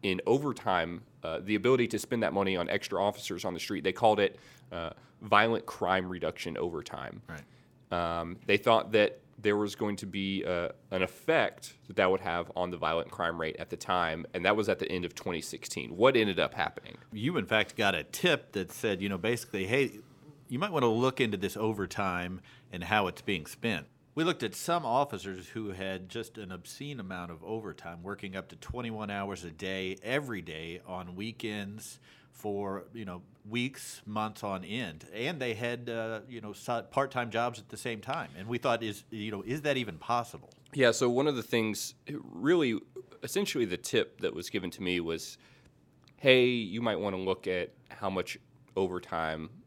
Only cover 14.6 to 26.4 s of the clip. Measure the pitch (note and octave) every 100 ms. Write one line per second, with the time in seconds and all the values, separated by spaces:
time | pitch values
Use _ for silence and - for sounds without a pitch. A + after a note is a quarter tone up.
14.6 | G#2+ F#2+ - F2+ F2 - - E2+ - -
15.6 | - - B1 E2+ B2 C3 G#2+ F2 D2+ -
16.6 | D#2+ - - - - G#2+ B2 F3+ G2+ A2
17.6 | G2+ - G#2 F2 - - F3+ D3 - G2+
18.6 | F2 - A2+ F#2+ G2 F#2+ G#2 A#2+ - F#2+
19.6 | F#2+ C3 C3 G#2 - - - - - B2
20.6 | G3+ D#3+ A#2+ A2 B2+ B2+ A#2+ G2+ F#2+ G#2+
21.6 | A2 G#2+ F#2 - G2 F2 F2 F2+ - -
22.6 | - F2+ E2+ G#2+ F#2+ - - F#2 D2 -
23.6 | A#2 F2 C#2+ _ _ - E3 F#3+ A2+ -
24.6 | - E3+ C3+ B2 C#3+ G2+ F#2+ F#2 F2+ A2+
25.6 | G#2+ F#2 F#2+ F#2+ F#2 A#2+ A2 -